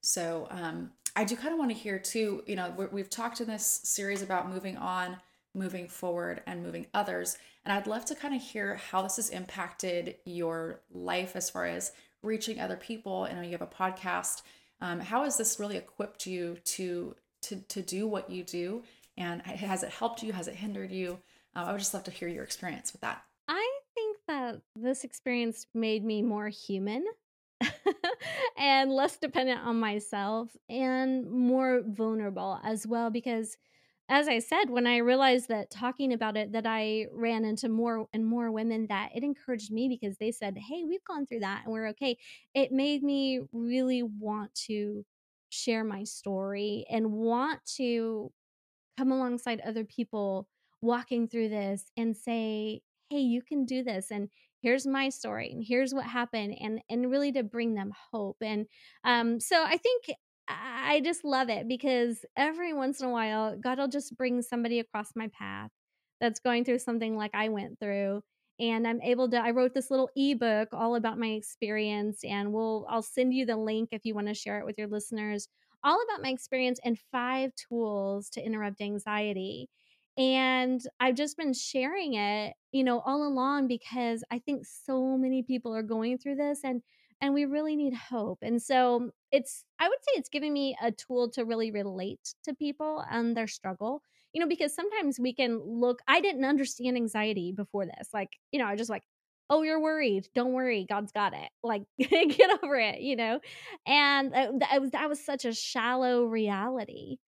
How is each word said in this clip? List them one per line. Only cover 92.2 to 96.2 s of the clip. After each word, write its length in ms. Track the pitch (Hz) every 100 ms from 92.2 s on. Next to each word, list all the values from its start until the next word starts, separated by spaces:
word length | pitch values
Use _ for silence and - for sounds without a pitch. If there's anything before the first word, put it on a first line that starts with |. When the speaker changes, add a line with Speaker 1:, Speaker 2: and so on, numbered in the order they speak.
| - -
Speaker 2:
to 100 | -
people 500 | 277 294 285 302 311 -
and 260 | 233 233 233
their 120 | 220
struggle, 560 | - 190 185 214 285 _ _ _
you 80 | 311
know, 60 | 330
because 280 | 339 294 -
sometimes 440 | 370 427 311 254
we 120 | 247
can 240 | 247 254 226
look, 380 | - 233 247 240 -
I 140 | 311